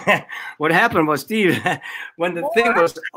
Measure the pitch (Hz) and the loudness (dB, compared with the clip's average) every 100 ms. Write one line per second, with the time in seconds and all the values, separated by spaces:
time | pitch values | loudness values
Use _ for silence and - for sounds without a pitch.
0 | - 180 - - - - 156 175 196 190 | 2 2 0 -14 -14 -4 0 2 4 2
1 | 156 143 - 220 180 113 180 156 - - | 0 -2 -2 2 2 2 -2 -4 -8 -14
2 | - - 180 170 - 214 233 170 170 - | -14 -6 -4 -2 -2 0 2 2 0 -2
3 | - | -14